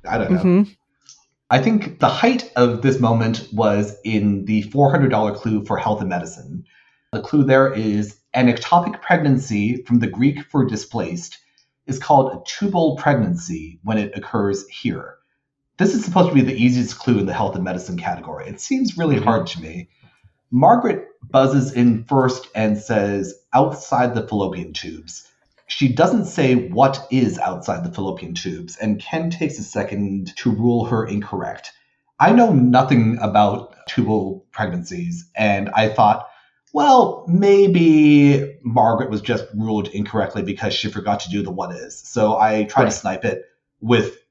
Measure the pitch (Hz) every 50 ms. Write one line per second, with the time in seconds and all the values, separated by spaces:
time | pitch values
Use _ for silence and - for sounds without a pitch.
0 | _ - 101 - 117 - 185 175 180 185 175 196 208 - _ _ _ _ _ _
1 | _ - - _ _ _ _ _ _ _ 120 131 - 226 220 208 - - - -
2 | - 113 - - - 240 262 - - - - 123 123 123 117 107 - 135 131 -
3 | 123 113 117 113 113 110 107 - - - 104 104 110 104 104 104 101 - - -
4 | - 110 110 104 104 104 101 98 95 101 107 107 101 - - 139 143 139 135 143
5 | 135 123 127 123 107 101 98 - - 113 107 104 - - 104 95 - 107 104 -
6 | 98 92 90 87 82 82 - - - - 80 - - _ _ _ _ _ _ _
7 | _ _ - - - - - 151 135 131 131 135 135 131 - 107 110 107 101 104
8 | 104 104 - _ _ _ - 131 123 120 117 - - - 170 180 175 208 - -
9 | - - 180 165 151 143 131 107 - - 110 104 101 113 127 127 - - 120 120
10 | 117 98 90 107 127 143 143 143 - _ - 143 113 - 110 101 - - - 113
11 | 87 - 175 - - - - - _ _ _ _ _ _ _ _ _ - 135 131
12 | - - 151 135 131 - - - - - - - 208 196 175 175 165 151 143 -
13 | - 147 143 120 104 90 85 85 - - 82 80 80 85 85 82 87 101 110 107
14 | 101 98 - 104 - - - 107 101 101 98 98 - - - - - 120 - 80
15 | - - - _ _ _ _ _ _ _ _ _ _ _ _ - 196 208 - 220
16 | - 180 170 185 175 165 160 135 - - - 101 120 127 123 123 113 - - -
17 | - 127 117 104 95 95 - - 104 95 90 92 90 90 87 87 - - 90 85
18 | - 87 85 - - - - - - 98 104 - - - - 131 - 208 - 170
19 | 170 156 135 107 - 120 117 110 - - - 87 80 80 82 87 - _ _ _
20 | _ _ _ _ _ _ _ _ _ _ 123 127 147 185 240 247 - 220 - -
21 | - - _ _ - - - 131 135 135 143 139 120 117 - 120 120 120 113 113
22 | - - 143 135 127 127 127 - - - - 107 110 107 104 104 - - 113 107
23 | 101 101 101 98 92 90 - _ _ _ - 131 143 - - - - - 135 123
24 | 123 120 117 113 107 - 110 104 98 90 - 90 85 - 78 - - 87 80 80
25 | 82 - - - _ _ _ _ _ _ _ _ _ - - - 143 127 113 131
26 | 170 - 247 214 170 - - - 143 131 127 117 - - 90 117 135 135 - -
27 | - - 123 131 120 104 87 - - 95 92 87 - - 90 87 85 87 - -
28 | 95 80 - - 90 80 85 - - 90 - - - - - - 110 107 101 -
29 | - - - 160 170 170 170 - 160 139 - 110 101 - - 107 95 - 101 101
30 | 101 98 98 98 92 - - - - 120 104 104 117 120 120 117 113 - 120 110
31 | 110 - 104 104 101 - 104 92 87 - - - - - _ _ _ _ _ _
32 | _ _ _ - 139 180 226 240 233 220 165 131 123 123 123 131 135 - 143 120
33 | 113 110 117 117 110 104 90 104 104 98 95 - - - - _ _ - - 120
34 | 110 107 110 104 95 95 98 95 _ _ _ - 107 90 87 87 87 - 90 87
35 | 87 85 85 - - _ _ - 110 104 101 98 104 104 - 110 110 107 - -
36 | 110 104 104 - - - - _ _ _ _ _ _ _ - 190 294 285 262 254
37 | 214 - - - - 170 170 190 202 202 196 196 196 185 170 170 170 160 156 151
38 | 151 147 147 147 143 143 143 135 - - - _ - 120 113 120 110 117 117 107
39 | - 101 107 104 - - 117 101 - - 104 104 110 110 107 104 95 - - 104
40 | 101 - - 107 98 - - 101 92 98 95 - - - - - - 101 - 104
41 | 92 104 101 - - 85 98 101 92 92 90 87 87 85 87 - - - - -
42 | - - - 120 107 107 110 110 110 110 107 107 104 104 - 135 123 107 - -
43 | - 95 92 - - - - - - _ _ _ _ _ _ _ 110 110 120 110
44 | 98 92 - _ _ _